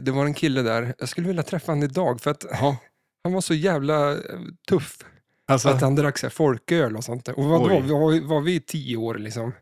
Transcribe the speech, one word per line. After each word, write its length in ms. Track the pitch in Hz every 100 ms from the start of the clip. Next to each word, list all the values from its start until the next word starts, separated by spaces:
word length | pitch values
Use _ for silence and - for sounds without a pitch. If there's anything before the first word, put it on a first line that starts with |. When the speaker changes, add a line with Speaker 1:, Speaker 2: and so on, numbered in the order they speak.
Speaker 1:
det 80 | 127
var 140 | 135 143
en 80 |
kille 280 | 143 156 131
där, 320 | 117 113 120 -
jag 100 | 131
skulle 180 | - 175
vilja 160 | 175
träffa 280 | 147 170 -
han 120 | 147
idag, 380 | 143 135 170 120
för 100 | 147
att 140 | 147 -
Speaker 2:
Jaha. 240 | - 139 135 _ _ _ _
Speaker 1:
han 100 | 175
var 80 | 185
så 120 | -
jävla, 580 | 160 190 160 139 156 143
eh, 60 | 147 - - - - -
tuff. 280 | 180 - - - _ _ _ -
Speaker 2:
Alltså. 220 | 135 143
Speaker 1:
Att 120 | 131
han 140 | 135 143
drack 220 | 147 135
så 80 | 123
här 60 |
folköl 640 | - 151 117 - 170 127 107
och 60 |
sånt 220 | 127 120 120
där. 140 | 123
Och 60 | 139
vad 240 | 160 123
då? 60 | 175
Speaker 2:
Oj. 60 | 131 147 156 160
Speaker 1:
Var, 60 | 143
var 140 | 156
vi 180 | 151 175
tio 380 | - 156 131 117
år, 180 | 113 107
liksom? 360 | 107 113 117 -